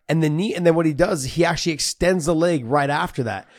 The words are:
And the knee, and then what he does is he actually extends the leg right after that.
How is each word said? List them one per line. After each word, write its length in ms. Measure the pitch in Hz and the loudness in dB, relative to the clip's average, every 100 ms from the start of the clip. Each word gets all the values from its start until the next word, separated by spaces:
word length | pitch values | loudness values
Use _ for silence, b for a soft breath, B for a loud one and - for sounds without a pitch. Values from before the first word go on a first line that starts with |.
| - | -2
And 120 | 165 | 0
the 60 | 156 | 2
knee, 240 | 151 208 180 | 2 -2 0
and 100 | 170 | 2
then 80 | 165 | 2
what 100 | 160 | 2
he 60 | |
does 300 | 143 180 180 | 2 0 0
is 100 | 131 | -2
he 120 | 147 170 | 0 0
actually 260 | 165 170 | 0 -4
extends 520 | 151 - - 175 185 151 | -4 -4 0 0 2 0
the 80 | 160 | 2
leg 300 | 170 165 117 | 2 0 0
right 240 | 143 139 | 0 0
after 320 | 147 175 - | 0 -2 -4
that. 240 | 117 95 - | -4 -6 -10